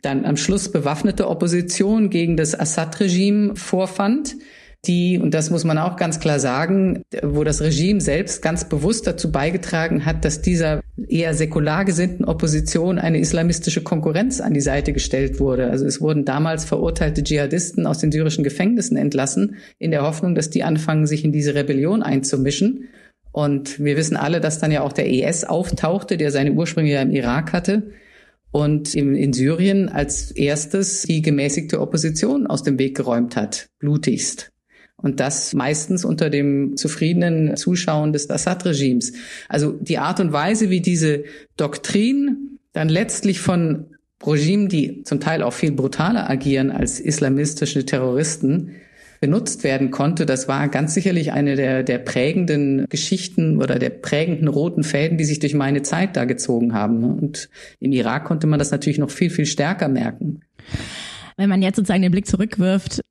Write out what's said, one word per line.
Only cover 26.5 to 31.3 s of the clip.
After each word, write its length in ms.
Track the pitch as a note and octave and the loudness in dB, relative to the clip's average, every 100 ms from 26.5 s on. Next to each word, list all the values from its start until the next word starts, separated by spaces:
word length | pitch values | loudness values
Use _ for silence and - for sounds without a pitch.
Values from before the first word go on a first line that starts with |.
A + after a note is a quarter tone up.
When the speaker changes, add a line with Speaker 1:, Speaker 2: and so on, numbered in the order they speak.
Speaker 1:
Ursprünge 400 | C#3+ E3 D#3+ D3+ | 2 0 0 2
ja 100 | C#3 | 2
im 100 | C3+ | 2
Irak 420 | C#3+ A#2+ C3 D#3 | 0 0 -2 0
hatte 380 | F3 F3 G#3 G#3 - - - _ _ - | -2 0 0 -2 -10 -20 -20 _ _ -4
und 420 | D3 D3 D3+ D3+ - | 0 2 0 0 0
in, 200 | C#3 C#3+ | 2 2
in 160 | C#3+ | 2
Syrien 560 | B2+ C3+ E3 F#3+ G3 F#3 | 2 2 2 2 2 0
als 440 | C#3+ C#3+ - - | -2 -2 -4 -6
erstes 720 | - C#3+ D#3 - G3 G3 - | -2 0 0 -2 -2 -2 -2
die 180 | - D#3+ | 0 0
gemäßigte 580 | D#3 | 2